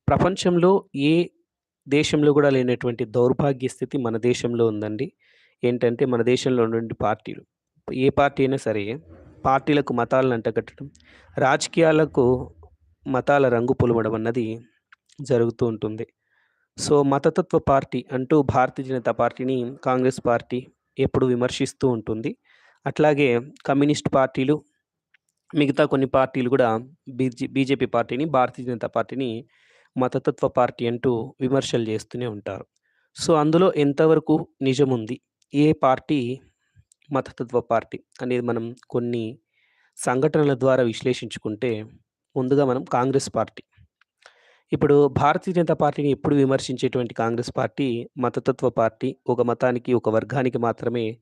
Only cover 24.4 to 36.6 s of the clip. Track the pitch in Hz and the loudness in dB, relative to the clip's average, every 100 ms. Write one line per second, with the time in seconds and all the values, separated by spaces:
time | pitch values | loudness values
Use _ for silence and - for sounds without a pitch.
24.4 | 131 151 - _ _ _ _ _ _ _ | -2 -2 -6 _ _ _ _ _ _ _
25.4 | _ 160 139 135 147 135 131 135 127 135 | _ -2 0 2 2 0 2 2 0 -2
26.4 | 120 131 120 110 131 _ - 123 131 120 | 0 2 2 0 -6 _ -12 -4 -4 -4
27.4 | 135 131 131 131 123 120 110 123 160 135 | -6 -2 -2 -2 -2 -2 -2 -4 -2 0
28.4 | 123 - 123 117 117 117 110 123 127 113 | 0 -4 -8 -6 -4 -4 -4 -6 -6 -8
29.4 | - _ _ _ _ 127 123 135 - - | -12 _ _ _ _ -4 -2 -2 -4 -2
30.4 | 139 - 120 - 120 120 131 117 123 - | -2 0 0 -2 -4 -2 -2 -2 -4 -6
31.4 | 127 135 127 123 110 107 - 123 123 104 | -2 0 0 -2 -2 -6 -8 -10 -8 -8
32.4 | 104 98 - _ _ _ _ - - 156 | -10 -12 -14 _ _ _ _ -6 0 2
33.4 | 151 165 185 151 143 139 160 156 - 151 | 4 4 4 2 0 2 4 4 2 0
34.4 | - - 135 131 135 123 110 123 _ _ | -2 -4 -2 2 2 0 -4 -12 _ _
35.4 | _ 143 151 151 135 131 - 147 120 131 | _ 2 2 4 2 0 -2 -4 -4 -8
36.4 | _ _ | _ _